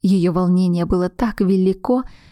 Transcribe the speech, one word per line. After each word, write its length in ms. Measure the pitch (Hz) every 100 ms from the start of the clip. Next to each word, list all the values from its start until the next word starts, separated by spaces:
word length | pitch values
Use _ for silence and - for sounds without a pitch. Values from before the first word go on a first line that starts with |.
Ее 300 | 185 196 175
волнение 520 | 170 180 180 185 175
было 240 | 170 180 180
так 320 | - 233 -
велико, 640 | 185 190 185 190 - 247 262 - -